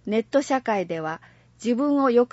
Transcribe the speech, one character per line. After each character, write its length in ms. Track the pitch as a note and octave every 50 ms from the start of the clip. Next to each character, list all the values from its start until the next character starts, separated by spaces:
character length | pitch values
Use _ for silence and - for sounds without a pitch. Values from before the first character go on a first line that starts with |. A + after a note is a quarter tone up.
| -
ネ 140 | G3 G#3 A3+
ッ 40 | A3+
ト 200 | - - C#4 C#4+
社 180 | - C#4 C4
会 240 | - - G#3+ G3 F3+
で 140 | F3 E3+ D#3+
は、 200 | D#3 D#3 D#3+ - - - _ _ _ _ _ - -
自 100 | A3 A#3+
分 240 | A3+ C#4+ D4 C#4+ C#4+ C4+
を 60 | C4
抑 180 | A#3+ A#3+ B3 B3